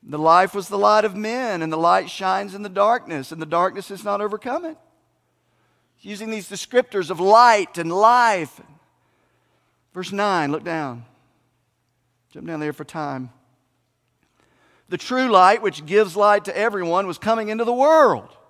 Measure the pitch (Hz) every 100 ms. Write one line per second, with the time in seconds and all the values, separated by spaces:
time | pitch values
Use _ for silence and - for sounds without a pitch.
0 | - 147 156 170 190 202 180 196 208 214
1 | 214 190 214 240 247 185 160 160 170 185
2 | 180 - 190 190 202 190 202 185 202 240
3 | - 160 131 165 156 165 185 190 190 196
4 | 208 202 208 208 262 285 339 320 _ _
5 | _ _ _ _ _ _ _ _ _ _
6 | 190 208 220 220 175 190 - 247 254 202
7 | 160 170 185 220 240 220 180 170 165 175
8 | 220 247 240 196 156 - - _ _ _
9 | _ _ _ _ _ _ _ _ _ 175
10 | 185 202 208 180 147 151 156 165 143 120
11 | 117 _ _ _ _ _ _ _ _ _
12 | _ _ _ - 170 160 151 143 147 170
13 | 147 135 127 _ _ _ _ _ _ _
14 | _ _ _ _ _ _ _ _ _ 175
15 | - 254 262 202 185 220 214 147 151 196
16 | 208 170 208 208 196 196 220 208 175 170
17 | 196 160 208 226 214 220 233 247 277 320
18 | 269 135 104 _ _